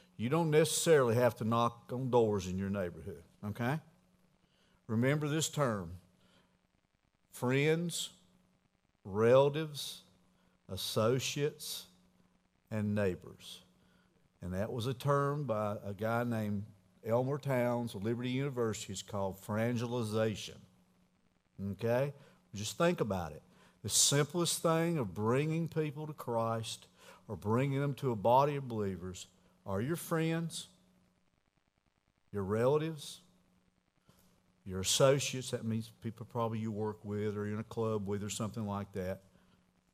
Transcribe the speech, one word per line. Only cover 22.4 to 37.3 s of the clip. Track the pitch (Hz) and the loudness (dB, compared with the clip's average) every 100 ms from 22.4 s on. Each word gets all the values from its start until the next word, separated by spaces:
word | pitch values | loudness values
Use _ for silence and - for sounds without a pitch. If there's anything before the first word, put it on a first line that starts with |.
| _ | _
Just | 101 107 - | -10 -8 0
think | 170 175 | 2 2
about | 113 95 80 | 0 -2 -4
it. | 76 - - - _ | -10 -20 -20 -20 _
The | 107 | -2
simplest | - - 143 147 180 165 - | 2 4 4 2 0 -2 0
thing | 165 160 170 165 | 2 2 2 0
of | 104 | -2
bringing | 87 110 131 156 160 165 | -2 0 2 0 -2 -2
people | 160 151 139 156 | -2 -4 -4 -10
to | |
Christ | 147 - 117 113 113 110 - - _ - - - | -10 -4 -2 0 -2 -4 -10 -16 _ -20 -20 -12
or | 90 | -6
bringing | 101 117 139 135 | 0 2 2 0
them | 143 | -2
to | 135 135 | -2 -2
a | 110 | 2
body | 110 127 147 143 | 6 6 6 0
of | 131 | -4
believers | 110 101 90 92 90 - _ _ _ | -2 -2 -4 -8 -10 -14 _ _ _
are | 101 98 | -6 -2
your | 131 165 | -2 -4
friends, | - 165 160 165 165 - - _ _ _ _ _ _ _ _ _ _ _ _ _ _ _ _ | -2 0 0 -2 -4 -8 -14 _ _ _ _ _ _ _ _ _ _ _ _ _ _ _ _
your | 104 | -6
relatives, | 95 110 123 151 160 151 - - _ _ _ _ _ _ _ _ _ _ _ _ _ _ | -2 2 2 2 0 -6 -12 -16 _ _ _ _ _ _ _ _ _ _ _ _ _ _
your | 98 92 | -8 -4
associates. | 95 - 139 139 - 131 120 | 0 4 6 6 2 -6 -6
That | 120 | -6
means | 113 113 110 - | -2 -4 -6 -10
people | 117 - 113 | -10 -10 -8
probably | 123 113 113 | -2 -2 -2
you | 113 | -4
work | 104 107 104 | -2 -4 -6
with | 101 104 107 | -6 -4 -2